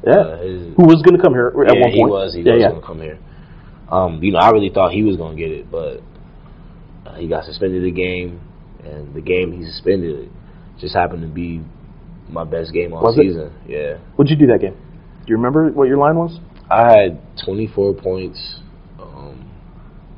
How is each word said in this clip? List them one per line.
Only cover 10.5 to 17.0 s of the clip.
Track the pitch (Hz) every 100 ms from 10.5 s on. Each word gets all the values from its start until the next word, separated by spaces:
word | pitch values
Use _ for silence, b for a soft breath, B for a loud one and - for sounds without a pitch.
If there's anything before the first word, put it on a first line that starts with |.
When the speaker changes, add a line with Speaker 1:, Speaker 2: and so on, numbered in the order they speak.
| b b -
Speaker 2:
just | 90
happened | 98 85 85
to | 80
be | 78 85 82 80 - - - - - -
my | 80
best | 80 82 80
game | 85 87
all | 82
Speaker 1:
Was | 113 120
it? |
Speaker 2:
season. | 101 82 76 - -
Yeah. | 73 73 78 - -
Speaker 1:
What'd | 143
you | 156
do | 139
that | 110
game? | 98
Do | - - - - - -
you | 165
remember | 123 151 160
what | 143 131
your | 139
line | 143 160
was? | 170 165 - - -
Speaker 2:
I | 101 117
had | 110